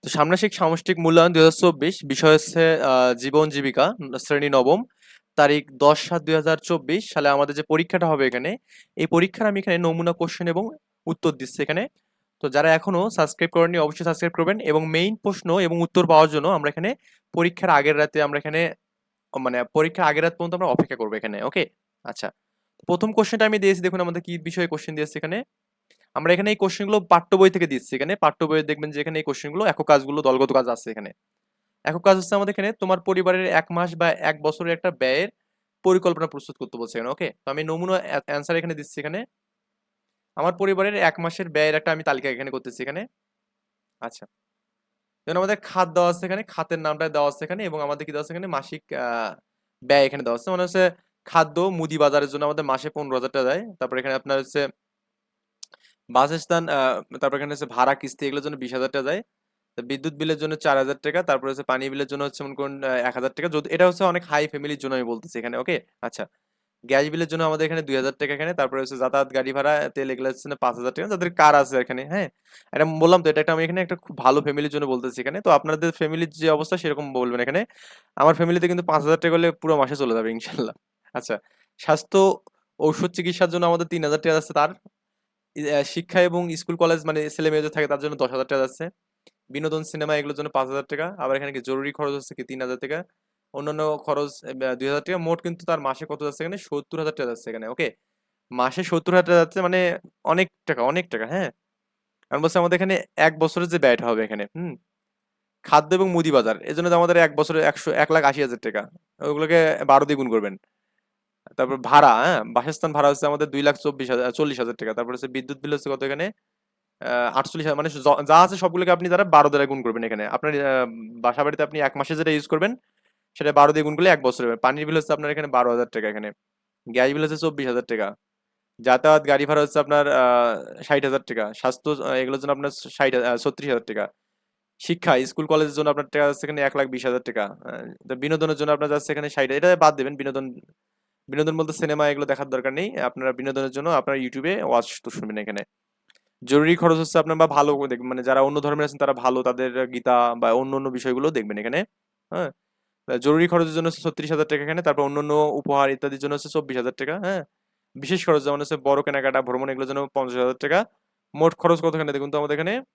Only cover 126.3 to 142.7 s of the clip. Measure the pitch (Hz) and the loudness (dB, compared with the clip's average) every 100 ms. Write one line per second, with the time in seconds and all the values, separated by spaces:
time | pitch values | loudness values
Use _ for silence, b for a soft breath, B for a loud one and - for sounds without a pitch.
126.3 | 101 _ _ _ _ - 117 131 143 156 | -14 _ _ _ _ -6 2 2 2 -4
127.3 | 156 160 143 131 120 123 117 101 104 _ | -2 -4 -4 -4 -4 -2 -4 -4 -6 _
128.3 | _ _ _ _ _ 117 127 156 156 143 | _ _ _ _ _ 2 4 8 6 6
129.3 | 139 143 151 147 151 147 147 143 139 127 | 0 2 2 2 0 2 2 4 4 4
130.3 | 123 120 104 - - - 143 139 135 - | 4 4 0 -8 -16 0 0 2 -2 -4
131.3 | 117 107 110 127 131 - 147 - 131 131 | -4 -4 -2 -4 -4 -4 -4 -2 -2 -2
132.3 | 135 139 139 143 - - - 139 127 120 | -4 -4 -4 -4 -8 -18 0 2 2 0
133.3 | 120 147 - 143 120 - 107 101 _ _ | 0 -2 -4 -4 -4 -4 -6 -6 _ _
134.3 | _ _ _ _ _ - 175 175 131 131 | _ _ _ _ _ -6 -2 2 2 2
135.3 | - 156 156 151 139 151 143 139 147 143 | -6 0 2 2 0 0 0 -2 0 0
136.3 | 139 147 151 139 139 135 127 127 123 123 | 0 -6 -2 -2 0 -2 -2 -2 -2 -4
137.3 | 110 101 101 - 123 120 - - 127 143 | -4 -4 -6 -14 -12 -14 -18 -12 -6 -2
138.3 | 160 160 147 151 147 151 147 - 147 147 | 0 0 -2 0 0 0 -2 -2 -6 -6
139.3 | 143 135 139 175 175 156 147 135 143 139 | -2 0 4 4 6 6 4 -4 -4 -6
140.3 | 135 135 123 _ _ _ _ _ _ - | -6 -8 -14 _ _ _ _ _ _ -8
141.3 | 135 156 156 156 156 160 151 147 143 143 | -2 0 0 -2 -2 -2 2 2 0 -2
142.3 | 139 139 127 131 | -2 -2 -4 -4